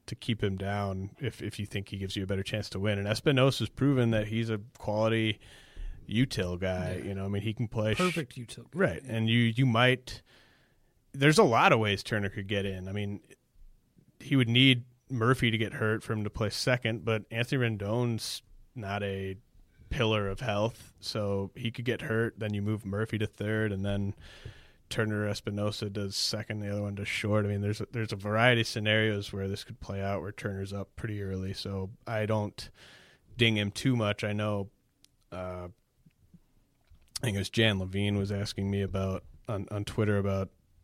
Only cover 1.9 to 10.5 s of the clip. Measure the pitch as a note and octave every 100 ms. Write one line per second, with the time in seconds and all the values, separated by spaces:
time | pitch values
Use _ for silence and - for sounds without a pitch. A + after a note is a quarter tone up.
1.9 | G2 F#2+ G#2 F#2+ G2 F#2+ G#2+ - F#2+ G#2
2.9 | G2+ G2+ G#2+ - C3+ C3+ - A2 - C#3
3.9 | C3 A#2+ A2 G#2+ A2 A2+ A2 G#2+ - G#2+
4.9 | G#2+ A2+ A2+ A2 G#2 - - - - -
5.9 | - - G#2+ C3 - F2+ F2+ F#2 F#2 F2+
6.9 | F#2 G2 F#2+ G2 G2+ G#2 G#2+ A2+ A#2 G#2+
7.9 | G#2+ F3+ E3 C3+ - A#2 - - E3+ F#3
8.9 | F2 - A2+ A2 A#2 A#2 A2+ C3 A#2 B2+
9.9 | B2+ - - - - _